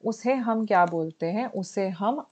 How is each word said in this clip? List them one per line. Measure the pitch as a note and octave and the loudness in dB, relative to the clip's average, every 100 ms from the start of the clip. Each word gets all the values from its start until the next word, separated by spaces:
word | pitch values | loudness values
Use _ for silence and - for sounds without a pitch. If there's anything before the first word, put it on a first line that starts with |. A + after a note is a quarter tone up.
उसे | A3+ A3 A#3+ | -4 -2 0
हम | C4+ A#3 A3 G#3+ | 0 0 0 4
क्या | F#3+ F3 | 4 4
बोलते | E3 D#3+ - E3 | 2 -2 -2 -2
हैं? | G#3 B3+ | -2 -2
उसे | - F#3 G#3 F#3+ | -4 -4 -2 -2
हम | F3 G3+ D4 - | -2 -2 -2 -4